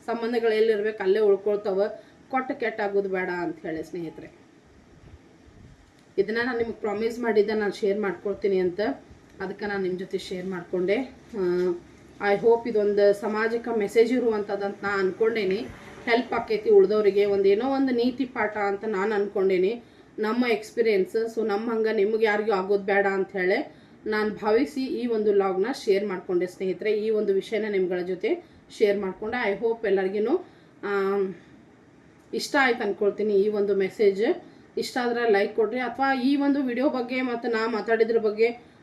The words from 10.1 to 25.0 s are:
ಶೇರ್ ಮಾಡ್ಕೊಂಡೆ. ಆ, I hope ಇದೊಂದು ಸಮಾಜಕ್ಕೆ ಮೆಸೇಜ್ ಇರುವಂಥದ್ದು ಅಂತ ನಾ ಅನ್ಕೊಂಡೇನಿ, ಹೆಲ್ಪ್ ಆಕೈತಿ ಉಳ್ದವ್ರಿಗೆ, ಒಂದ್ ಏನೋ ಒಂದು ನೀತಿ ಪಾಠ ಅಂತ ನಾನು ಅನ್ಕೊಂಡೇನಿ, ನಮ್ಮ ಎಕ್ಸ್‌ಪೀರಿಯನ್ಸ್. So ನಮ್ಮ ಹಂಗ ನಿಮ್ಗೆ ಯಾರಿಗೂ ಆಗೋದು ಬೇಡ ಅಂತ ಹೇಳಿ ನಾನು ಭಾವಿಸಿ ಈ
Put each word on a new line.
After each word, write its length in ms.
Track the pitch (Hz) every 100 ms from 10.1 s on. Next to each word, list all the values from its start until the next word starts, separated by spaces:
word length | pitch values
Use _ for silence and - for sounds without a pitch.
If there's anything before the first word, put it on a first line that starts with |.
| 190
ಶೇರ್ 280 | - 185 185
ಮಾಡ್ಕೊಂಡೆ. 500 | 180 170 185 180 214
ಆ, 1400 | 254 - - 220 180 180 185 175 - - - - 202
I 20 | 202
hope 320 | 226 226 240
ಇದೊಂದು 520 | 214 208 202 202 202
ಸಮಾಜಕ್ಕೆ 580 | 214 214 226 233 240 226
ಮೆಸೇಜ್ 340 | 202 233 240
ಇರುವಂಥದ್ದು 540 | 254 233 214 202 196 202
ಅಂತ 100 | -
ನಾ 160 | 202 196
ಅನ್ಕೊಂಡೇನಿ, 680 | 185 175 226 226 190 196 - - - -
ಹೆಲ್ಪ್ 280 | - 233 254
ಆಕೈತಿ 380 | 240 233 214 233
ಉಳ್ದವ್ರಿಗೆ, 540 | 208 190 214 208 196
ಒಂದ್ 220 | 202 196 196
ಏನೋ 240 | 202 254
ಒಂದು 240 | 269 269
ನೀತಿ 300 | 247 247 254
ಪಾಠ 320 | 254 240 208 214
ಅಂತ 280 | 202 196
ನಾನು 300 | 220 196 202
ಅನ್ಕೊಂಡೇನಿ, 680 | 208 202 202 190 185 185 240 - - - -
ನಮ್ಮ 280 | 214 233 247
ಎಕ್ಸ್‌ಪೀರಿಯನ್ಸ್. 920 | 214 - - 226 202 185 226 233 233
So 80 | 220
ನಮ್ಮ 240 | 202 233
ಹಂಗ 160 | 226 220
ನಿಮ್ಗೆ 320 | 220 196 220
ಯಾರಿಗೂ 280 | 220 208 214
ಆಗೋದು 320 | 196 190 202
ಬೇಡ 220 | 196 196 196
ಅಂತ 300 | 196 190 196
ಹೇಳಿ 340 | 180 214 - - - - -
ನಾನು 240 | 214 214
ಭಾವಿಸಿ 540 | 190 214 220 269 -
ಈ 220 | 262 220